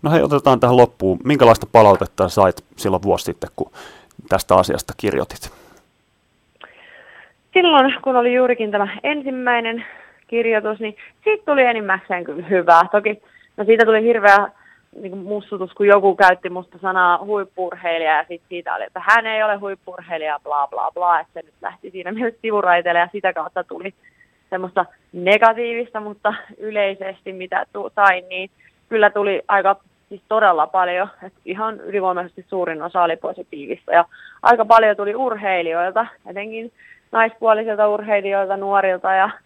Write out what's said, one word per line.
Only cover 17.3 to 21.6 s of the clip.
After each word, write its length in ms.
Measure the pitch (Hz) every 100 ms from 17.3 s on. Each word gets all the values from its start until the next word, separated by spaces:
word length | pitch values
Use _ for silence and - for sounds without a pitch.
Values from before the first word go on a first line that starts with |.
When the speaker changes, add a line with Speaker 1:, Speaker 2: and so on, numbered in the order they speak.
| 208 190 - 180 180 175 165 160 151
Speaker 2:
ja 80 | 160
sit 140 | 170 _
siitä 260 | 175 165
oli, 100 | 180
että 180 | 101 185
hän 220 | 180 226 226
ei 160 | 220
ole 140 | 214 202
huippu-urheilija, 840 | 202 196 - 180 175 165 156 147
bla, 240 | - 147 139
bla, 240 | - -
bla, 260 | - 180 165
että 120 | 160
se 80 | -
nyt 120 | - _